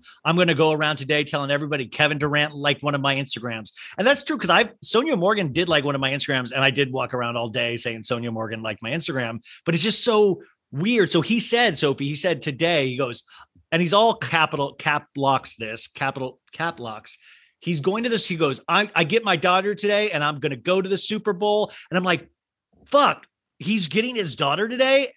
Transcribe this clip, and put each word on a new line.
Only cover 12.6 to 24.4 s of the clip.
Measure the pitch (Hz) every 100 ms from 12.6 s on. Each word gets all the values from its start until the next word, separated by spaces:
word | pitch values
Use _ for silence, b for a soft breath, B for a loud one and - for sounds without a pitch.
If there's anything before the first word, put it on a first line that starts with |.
| 165 165 131
he | 123
goes, | 131 117 - B B _ _
and | 165
he's | 175
all | 202 226 -
capital, | 127 165 156 151 139
cap | - 160 147 - 139
locks | 135 131 - -
this, | 110 113 -
capital, | - 135 131 127 - _
cap | - 165 165
locks. | 117 107 - - b b b b
He's | 170 165
going | 139 214
to | 240
this, | 226 -
he | 170
goes, | 151 127 -
"I, | 175 208
I | 165 160
get | 220
my | 214 175
daughter | 180 185 202 208
today, | 202 208 208
and | 160 147
I'm | 147
gonna | 147 127
go | 165 185
to | 185
the | 190
Super | - 214 214
Bowl." | 180 208 208 202 B B
And | 180
I'm |
like, | 185 170 - _ _ _ _ _ _
"Fuck, | 285 262 - _ _ _ _
he's | 143 214 160
getting | 175 247 240
his | 175
daughter | 113